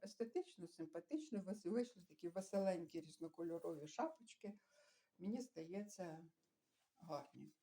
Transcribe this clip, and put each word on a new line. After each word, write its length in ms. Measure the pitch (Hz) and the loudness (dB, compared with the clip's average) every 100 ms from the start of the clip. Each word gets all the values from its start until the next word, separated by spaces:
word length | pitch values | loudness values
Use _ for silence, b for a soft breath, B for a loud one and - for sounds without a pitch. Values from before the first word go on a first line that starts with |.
Естетично, 640 | 196 - 233 359 359 - 170 | -10 -2 0 0 0 -4 -10
симпатично, 720 | - 160 170 - 302 302 202 | -4 -4 -2 -2 -2 0 0
вис-, 300 | 180 214 170 | 0 -2 2
вийшли 320 | 226 240 - 175 | 4 4 -2 -18
такі 200 | 151 170 | -6 -2
веселенькі 720 | 180 190 196 190 175 165 165 | 0 4 6 8 6 2 -4
різнокольорові 840 | 151 - 160 - 170 165 165 160 151 | -4 -6 -8 -2 0 0 0 -2 -4
шапочки. 720 | - 320 - 233 - 208 208 B B B B B _ | 2 2 0 -12 -8 -8 -8 B B B B B _
Мені 240 | 185 247 | 0 0
здається, 760 | 262 - 160 190 208 196 175 160 165 - _ _ _ _ _ _ | 0 -4 -4 -2 -4 -4 -4 -6 -10 -18 _ _ _ _ _ _
гарні. 520 | 170 147 139 - 151 - | -2 -2 -2 -10 -14 -14